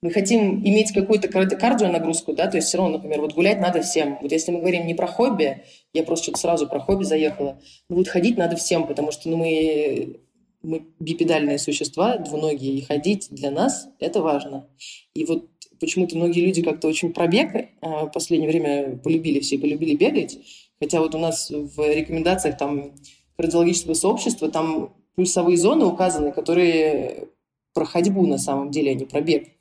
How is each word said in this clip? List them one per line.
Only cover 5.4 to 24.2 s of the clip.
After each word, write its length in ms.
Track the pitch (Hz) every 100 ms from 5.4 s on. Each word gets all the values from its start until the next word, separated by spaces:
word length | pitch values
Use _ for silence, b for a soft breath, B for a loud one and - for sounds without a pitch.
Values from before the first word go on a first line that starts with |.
| 147 135 B B B
я 100 | 160
просто 220 | 160 165 -
что-то 140 | -
сразу 280 | 165 170 147
про 140 | 143
хобби 240 | 135 196 185
заехала, 520 | 156 151 143 143 135 B B _
ну 80 | 175
вот 140 | 185
ходить 280 | 180 202 233
надо 200 | 170 175
всем, 280 | - 170 156
потому 280 | 147 151
что, 160 | 151 165
ну, 80 | 160
мы, 800 | 165 160 160 151 147 127 - - _ _ _ _
мы 240 | 160 160 - _
бипедальные 580 | 156 165 165 160 147 143
существа, 600 | - 147 143 - 196 240
двуногие, 560 | 151 151 156 147 135
и 80 | 135
ходить 480 | 131 147 156 202 -
для 180 | 139 139
нас – 380 | 143 233 - - _
это 200 | 165 -
важно. 460 | 160 143 139 135 - _ B B B
И 100 | -
вот 220 | 160 165 - _ - _
почему-то 380 | 160 185 175 165
многие 240 | 170 175
люди 200 | 175 175
как-то 280 | 165 151 156
очень 240 | 156 170
про 140 | 165 175
бег, 280 | 190 311 214
э, 100 | 247 _
в 280 | 165 156 151
последнее 360 | - 160 165 156
время 480 | 160 147 143 139 123
полюбили, 420 | - 160 160 139
все 180 | - 143
полюбили 380 | 147 147 160 147
бегать, 420 | 165 - 156 - B B B _
хотя 180 | - 170
вот 160 | 160 156
у 20 |
нас 320 | 165 160 -
в 300 | 147 147 143
рекомендациях 760 | 151 151 156 165 160 185 156 147
там 340 | 143 143 143 - B B B _
кардиологического 560 | 165 170 170 170 -
сообщества 560 | 160 190 151